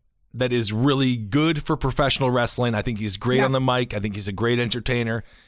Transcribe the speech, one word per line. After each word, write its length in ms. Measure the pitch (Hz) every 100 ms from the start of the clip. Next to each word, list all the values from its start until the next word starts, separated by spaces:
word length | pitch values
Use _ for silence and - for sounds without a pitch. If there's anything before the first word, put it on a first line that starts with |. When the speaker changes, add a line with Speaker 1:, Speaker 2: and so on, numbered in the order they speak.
| _ _ _
Speaker 1:
that 180 | 113 127
is 200 | 123 107
really 440 | 107 135 135 131 123
good 460 | 104 143 160 151
for 120 | - 156
professional 540 | 131 123 139 - 131
wrestling. 440 | 123 117 - 120
I 80 | 107
think 160 | 123 107
he's 180 | 107 98
great 220 | 120 127
Speaker 2:
Yeah. 60 |
Speaker 1:
on 80 | 131
the 80 | 135
mic. 340 | 131 127 123
I 60 | 113
think 140 | 107
he's 140 | 104 98
a 40 |
great 260 | 98 117 120
entertainer. 640 | 120 120 107 120 117 113 - -